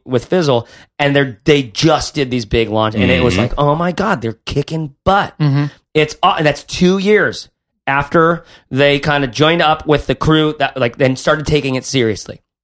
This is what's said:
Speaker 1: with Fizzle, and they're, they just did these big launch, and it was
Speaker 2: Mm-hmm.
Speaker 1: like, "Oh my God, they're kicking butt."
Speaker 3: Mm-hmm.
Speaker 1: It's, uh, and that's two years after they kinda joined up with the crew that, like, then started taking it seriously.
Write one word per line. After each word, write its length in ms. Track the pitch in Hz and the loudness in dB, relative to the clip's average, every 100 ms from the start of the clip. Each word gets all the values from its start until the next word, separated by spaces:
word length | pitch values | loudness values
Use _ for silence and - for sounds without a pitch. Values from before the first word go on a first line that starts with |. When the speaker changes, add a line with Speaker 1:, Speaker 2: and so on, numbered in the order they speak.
Speaker 1:
with 220 | - 127 - | -4 -4 0
Fizzle, 420 | 180 151 120 - - - - | 0 2 0 -2 -16 -18 -2
and 160 | 143 139 | 0 2
they're, 240 | 135 107 | 0 -2
they 200 | - 147 | 2 2
just 500 | 123 - 160 147 - | 0 0 0 0 -2
did 160 | 151 131 | -4 -4
these 140 | 123 | -4
big 240 | 107 117 107 | -2 -2 0
launch, 260 | 107 110 | 0 0
and 160 | 104 123 | 0 0
it 140 | 127 | 2
was 80 | 123 | 2
Speaker 2:
Mm-hmm. 80 | 92 | 0
Speaker 1:
like, 120 | 120 - | -2 0
"Oh 160 | 143 | 0
my 160 | 156 175 | 0 -2
God, 300 | - 214 160 | -2 -2 -2
they're 160 | 113 107 | -4 -8
kicking 500 | - 143 - 160 151 - | -6 -6 -4 -6 -8 -4
butt." 320 | - 196 156 - | 0 0 0 -2
Speaker 3:
Mm-hmm. 240 | 147 139 147 - _ | 0 0 -2 -8 _
Speaker 1:
It's, 200 | 151 151 - | 0 0 0
uh, 140 | 185 180 | 0 2
and 80 | 151 | 0
that's 160 | 143 | -2
two 360 | - - 180 190 | -8 0 2 2
years 500 | 196 208 131 95 - _ _ _ - | 2 2 2 -4 -14 _ _ _ -2
after 560 | 139 139 175 165 170 - - _ | -2 0 2 2 0 -8 -20 _
they 300 | 135 143 143 | 0 2 2
kinda 260 | 151 143 135 | 0 0 -2
joined 360 | 110 151 170 | 2 2 4
up 220 | 156 156 | 2 0
with 220 | 151 143 - | 0 0 0
the 80 | |
crew 400 | 131 147 156 156 151 | -2 2 2 2 -2
that, 160 | 139 131 | -4 -2
like, 200 | 120 - | -4 0
then 180 | 131 131 | -2 0
started 280 | - 156 139 | -2 -2 0
taking 280 | 151 135 | -2 -2
it 100 | 131 | -4
seriously. 560 | - 135 113 95 - - _ _ | -2 0 0 -2 -10 -18 _ _